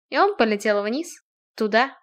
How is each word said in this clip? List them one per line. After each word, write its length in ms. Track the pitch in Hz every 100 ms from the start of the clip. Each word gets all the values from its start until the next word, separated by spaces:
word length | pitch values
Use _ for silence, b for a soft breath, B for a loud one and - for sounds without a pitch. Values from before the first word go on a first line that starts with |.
| -
И 100 | 208
он 200 | 392 403
полетел 440 | 226 208 220 202
вниз, 320 | 202 254 330 - _ _ _ -
туда, 400 | 220 220 269 -